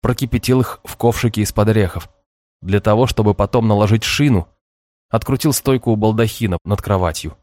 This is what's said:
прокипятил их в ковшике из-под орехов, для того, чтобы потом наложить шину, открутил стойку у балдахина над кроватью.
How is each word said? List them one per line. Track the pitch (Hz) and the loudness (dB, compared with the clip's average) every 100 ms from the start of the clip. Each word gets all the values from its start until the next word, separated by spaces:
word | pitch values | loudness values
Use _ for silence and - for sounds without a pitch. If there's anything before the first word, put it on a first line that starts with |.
| - | -2
прокипятил | 123 127 123 - 127 | -2 -2 -4 2 2
их | 117 - | 0 -6
в | - - | -16 -2
ковшике | 120 113 120 110 | -2 0 -2 -2
из-под | 104 - 104 | -2 0 2
орехов, | 110 92 - - _ _ _ _ _ | 2 0 -4 -14 _ _ _ _ _
для | 90 101 | -2 -2
того, | 110 107 127 | 2 2 2
чтобы | - 104 | 2 0
потом | 101 101 123 113 | 0 0 0 2
наложить | 104 104 110 | 2 2 2
шину, | - - 147 107 - _ _ _ _ _ _ | 0 -2 2 0 -2 _ _ _ _ _ _
открутил | 113 - 135 156 | -6 -2 -2 0
стойку | 131 - 131 127 | -2 0 0 0
у | 107 | 2
балдахина | 107 110 113 - 110 87 | 2 2 -2 -2 -4 -4
над | - 101 | -2 -4
кроватью. | - 98 90 80 82 - | 0 0 0 -4 -10 -14